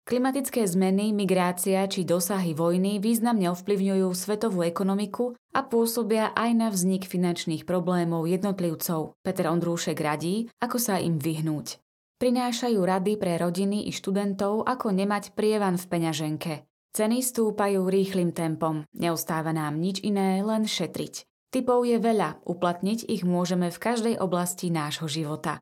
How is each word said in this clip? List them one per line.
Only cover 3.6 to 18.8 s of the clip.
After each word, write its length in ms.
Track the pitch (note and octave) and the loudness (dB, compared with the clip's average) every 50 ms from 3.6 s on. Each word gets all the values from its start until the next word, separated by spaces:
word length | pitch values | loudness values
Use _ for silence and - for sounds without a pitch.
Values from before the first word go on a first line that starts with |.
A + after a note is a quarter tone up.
| - - G#3 G3 F#3+ G3 F#3+ F#3+ F#3+ F#3 F3+ | -2 -2 0 2 2 2 2 2 2 2 0
svetovú 480 | F3+ - G3+ G#3+ G#3 A3+ A3+ F#3+ F3+ | -2 -2 -4 -2 -2 0 -2 0 0
ekonomiku 720 | E3+ E3+ E3+ - G3 F#3+ G3 G3+ G#3 G3+ - - A#3+ B3 A#3+ - _ _ - C4 | 0 0 0 0 0 0 0 0 -2 -4 -2 -2 -2 -2 -4 -8 _ _ -2 -2
a 80 | C4+ | -2
pôsobia 640 | C4 A#3 A#3 A#3 A#3 A#3 A#3+ A3+ G3+ A3+ A3 A3 - - - | 0 2 2 2 2 0 -2 0 0 2 2 2 0 0 0
aj 140 | A3 A#3 A#3 | 0 2 2
na 140 | A3+ A3+ A3 | 2 2 2
vznik 400 | G3+ F#3 F3 F#3+ F#3+ F#3 F#3 - | 0 2 2 2 2 0 -2 -2
finančných 560 | - F3+ F3+ F3 F3 - - F3 D#3+ D3 C#3 | -2 0 2 2 0 0 -2 -2 -2 -4 -2
problémov 640 | - F3+ F3+ E3+ F3+ F3+ F3 E3+ E3+ E3 E3 D#3+ E3 | -2 -2 0 0 2 0 2 2 0 0 0 0 0
jednotlivcov. 880 | F3+ F#3 G3 G3+ F#3+ G3 F3 E3+ D#3 D#3 - - E3+ D#3+ D3+ - - _ - | 0 0 0 -2 -2 0 -2 -2 -2 -2 -4 -2 -2 -2 -2 -6 -8 _ -6
Peter 240 | F#3+ F#3 F#3 F3+ D#3 | -4 -2 0 0 2
Ondrúšek 480 | E3 E3+ E3+ E3+ E3+ E3+ - F3 D#3 C#3+ | 2 2 2 0 -2 -2 -2 -4 -2 -2
radí, 560 | D#3 D3+ D3+ D3 D3+ E3+ F#3+ A3 A#3 A#3 - - | 0 0 0 0 0 -2 -2 -2 -4 -6 -6 -6
ako 160 | A#3+ A#3+ A#3+ B3 | -4 -2 -2 -2
sa 240 | A#3 - G3 F3 | 0 0 0 0
im 160 | - E3+ E3 D3+ | 2 0 0 0
vyhnúť. 640 | C3+ E3 D#3+ D#3 D#3 D#3+ D#3 D3 D3+ - - - _ _ _ _ _ _ _ - | 0 -2 -2 0 -2 -2 -2 -4 -6 -10 -14 -14 _ _ _ _ _ _ _ -2
Prinášajú 560 | A#3+ B3+ A#3+ B3+ B3 B3 A#3 - B3+ A#3+ A#3 G3+ | 0 2 2 2 0 -2 -2 -2 0 0 2 2
rady 400 | F3+ F3+ F#3 F#3+ F#3 G#3 G#3+ G#3 | 2 2 2 2 2 0 0 0
pre 240 | G3 F3+ E3+ D#3+ | 0 0 0 0
rodiny 480 | E3 F3 E3+ F3+ G3 G3 G3+ G#3 - - | 0 0 0 0 0 0 0 -2 -2 -4
i 20 | - | -6
študentov, 680 | - - G3 F#3+ G3+ G3+ G3+ G3 G3 G#3 G3+ G#3 A3 | -6 -4 -2 0 0 0 0 -2 0 0 0 0 0
ako 320 | - - B3+ C4 - A3+ F#3+ | 0 -2 -2 -2 -2 0 0
nemať 400 | F#3+ G3 G3+ G#3 G3+ G3+ - - | 0 0 0 0 -2 -4 -6 -4
prievan 400 | - G#3+ G#3+ G#3+ G#3+ G3+ F#3+ F3 | -2 0 2 2 2 2 2 0
v 120 | F3 F3+ - | 0 -2 -2
peňaženke. 640 | F3 E3+ E3 E3 D#3 C#3+ D#3+ D3+ D#3 D3 - E3+ D#3 C#3+ - _ _ _ _ _ - | -2 0 0 0 -2 -2 -2 -4 -4 -4 -4 -6 -8 -8 -10 _ _ _ _ _ -2
Ceny 320 | - G#3+ A3 A#3 B3+ B3+ | 0 0 2 2 0 0
stúpajú 560 | - - A#3 A3+ G#3+ G#3 G#3+ G#3 G3+ G3+ F#3+ F#3 F#3 | -2 0 0 0 0 2 2 2 2 2 2 2 4
rýchlym 400 | F#3 G3 F#3+ F#3+ F#3+ F#3 F3 E3+ | 4 4 2 2 2 0 0 0
tempom. 560 | D#3+ - E3+ D#3+ D#3+ D#3 E3+ D#3+ D#3 D#3 | 0 0 -2 -2 -2 0 0 0 0 -2